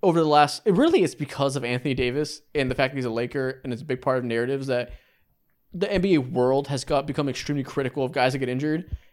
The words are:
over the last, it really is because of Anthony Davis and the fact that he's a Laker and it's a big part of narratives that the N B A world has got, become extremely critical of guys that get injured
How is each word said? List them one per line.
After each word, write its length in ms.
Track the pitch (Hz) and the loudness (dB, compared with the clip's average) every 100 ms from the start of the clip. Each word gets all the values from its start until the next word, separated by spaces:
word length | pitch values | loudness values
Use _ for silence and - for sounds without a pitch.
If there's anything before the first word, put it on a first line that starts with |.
over 160 | 196 165 | 4 4
the 80 | 156 | 6
last, 340 | 147 147 - | 6 6 2
it 100 | - | 2
really 280 | 185 320 339 | 4 6 4
is 120 | 175 | 2
because 420 | - 143 - 139 135 | -2 -8 -2 -2 0
of 80 | |
Anthony 300 | 120 123 147 | -2 -2 0
Davis 460 | 131 123 131 151 - _ | 0 0 -2 -4 -8 _
and 160 | 151 131 | -4 -2
the 40 | |
fact 180 | 127 135 | 0 -2
that 40 | 143 | -2
he's 60 | |
a 60 | 123 | -4
Laker 500 | 113 123 139 131 131 | -2 -4 -2 -4 -6
and 100 | 131 | -8
it's 100 | 120 | -8
a 20 | |
big 160 | - 127 | -6 -4
part 180 | - 127 | 0 -2
of 60 | |
narratives 420 | 123 117 120 139 135 | 0 -2 -2 -4 -2
that 240 | 123 117 - _ _ _ _ _ _ _ | -4 -4 -12 _ _ _ _ _ _ _
the 160 | 175 202 | -6 -2
N 80 | 196 | 0
B 140 | 196 | 2
A 40 | 165 | 2
world 500 | 127 123 123 135 139 | 2 0 2 2 0
has 160 | 139 | -6
got, 220 | - 147 147 | -2 -2 -2
become 220 | - 143 | -4 -4
extremely 340 | 123 - 143 | -4 -4 -4
critical 420 | 131 - 131 147 | -4 -4 -4 -2
of 80 | 131 | -4
guys 200 | 139 127 | 2 0
that 60 | 135 | 0
get 100 | 127 | -2
injured 480 | 127 151 156 - - - | -2 -2 -4 -4 -12 -12